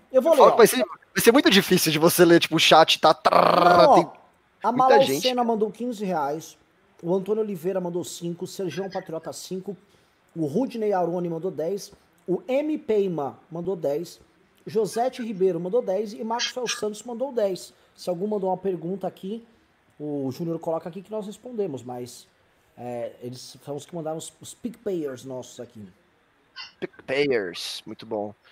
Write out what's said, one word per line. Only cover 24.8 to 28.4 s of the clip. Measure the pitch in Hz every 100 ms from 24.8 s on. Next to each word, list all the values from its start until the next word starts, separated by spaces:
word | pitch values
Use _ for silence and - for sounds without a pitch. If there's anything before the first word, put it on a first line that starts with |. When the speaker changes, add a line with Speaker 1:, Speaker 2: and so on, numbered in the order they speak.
| 208 180 143 123 131
Speaker 1:
nossos | 127 - -
aqui. | 117 110 95 _ _ _ _ _ _ - - -
Speaker 2:
PicPayers, | - - - 135 147 117 92 85 - - 107
muito | 107 113
bom. | 107 104 -